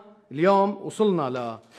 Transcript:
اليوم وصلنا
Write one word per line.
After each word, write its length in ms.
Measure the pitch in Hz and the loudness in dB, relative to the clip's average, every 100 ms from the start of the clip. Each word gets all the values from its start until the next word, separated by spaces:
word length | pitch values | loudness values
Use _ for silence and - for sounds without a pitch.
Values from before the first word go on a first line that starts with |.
| - - _ | -8 -20 _
اليوم 460 | 135 180 196 196 202 | 0 4 4 2 -2
وصلنا 760 | 156 - 214 175 135 127 120 113 - | -10 -2 0 0 -2 -4 -6 -10 -16